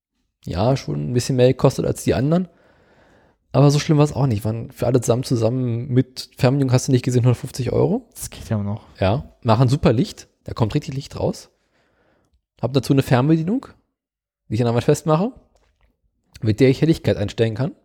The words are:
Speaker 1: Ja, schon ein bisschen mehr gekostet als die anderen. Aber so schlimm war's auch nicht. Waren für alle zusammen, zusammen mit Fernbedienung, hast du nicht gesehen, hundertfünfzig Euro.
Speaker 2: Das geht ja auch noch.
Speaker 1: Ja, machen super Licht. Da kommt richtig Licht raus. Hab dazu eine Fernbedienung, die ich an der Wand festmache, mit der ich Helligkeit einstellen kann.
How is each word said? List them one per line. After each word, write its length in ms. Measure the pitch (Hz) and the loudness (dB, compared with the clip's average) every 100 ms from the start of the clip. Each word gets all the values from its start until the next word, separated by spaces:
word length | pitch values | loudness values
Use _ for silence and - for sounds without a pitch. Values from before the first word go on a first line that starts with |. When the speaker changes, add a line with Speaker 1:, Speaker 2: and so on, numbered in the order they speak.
| _ _ _ _ | _ _ _ _
Speaker 1:
Ja, 320 | - 87 117 135 | -8 -2 0 0
schon 340 | - 147 147 | -4 -6 -4
ein 20 | |
bisschen 240 | 123 - 127 | -4 -2 2
mehr 120 | 127 | 2
gekostet 360 | 127 139 - | 4 2 2
als 200 | - - | -2 -2
die 100 | - | -2
anderen. 340 | 85 139 170 180 _ _ _ _ _ _ _ _ _ _ | 0 2 0 -2 _ _ _ _ _ _ _ _ _ _
Aber 180 | 127 143 | 4 4
so 80 | 147 | 4
schlimm 200 | - 151 | 2 2
war's 140 | 151 | 2
auch 140 | - 139 | 0 -2
nicht. 180 | 104 | -2
Waren 260 | 110 113 - | -4 -6 -8
für 160 | - 120 | -4 2
alle 140 | 127 | 2
zusammen, 220 | 120 117 | 2 0
zusammen 640 | - 120 113 127 123 117 139 | 0 0 0 0 -2 -4 -2
mit 420 | 127 - - - - | 0 0 -4 -16 0
Fernbedienung, 360 | 123 143 135 | 2 2 2
hast 160 | 127 - | 0 2
du 40 | |
nicht 120 | 127 | 0
gesehen, 180 | - 123 | 2 2
hundertfünfzig 500 | 123 117 135 - 117 | 2 0 -4 -8 -4
Euro. 360 | 113 139 233 - | 0 0 0 -6
Speaker 2:
Das 160 | - - | -16 -16
geht 180 | - - | -12 -6
ja 100 | 110 | -6
auch 40 | |
noch. 200 | 202 107 - - | -4 -8 -10 -4
Speaker 1:
Ja, 340 | 95 127 - _ | -2 -2 -6 _
machen 260 | 117 110 127 | 0 2 2
super 240 | 143 160 | 2 2
Licht. 360 | 117 202 - - _ | 0 -2 -6 -20 _
Da 80 | - | -12
kommt 220 | - 110 | -4 -2
richtig 200 | 151 - | -4 -6
Licht 240 | 135 - - | -10 -10 -6
raus. 320 | 139 - - _ _ _ _ _ _ _ _ _ _ _ | -6 -6 -14 _ _ _ _ _ _ _ _ _ _ _
Hab 120 | 123 | -4
dazu 200 | 135 - | -2 0
eine 100 | 135 | 0
Fernbedienung, 640 | - 123 147 160 165 254 - - _ _ _ _ _ _ - | 2 2 2 0 0 -4 -6 -18 _ _ _ _ _ _ -6
die 60 | |
ich 60 | 107 | -2
an 60 | 120 | 0
der 80 | |
Wand 100 | 117 | 0
festmache, 480 | - 151 160 156 226 - _ _ _ _ _ _ _ _ _ - | 2 0 2 0 0 -6 _ _ _ _ _ _ _ _ _ -6
mit 200 | 110 104 | -2 2
der 80 | 139 | 4
ich 100 | 131 | 4
Helligkeit 360 | 156 160 - 101 | 0 0 -2 -2
einstellen 380 | 101 - 113 | -4 -2 -2
kann. 180 | 110 139 - | -2 -6 -8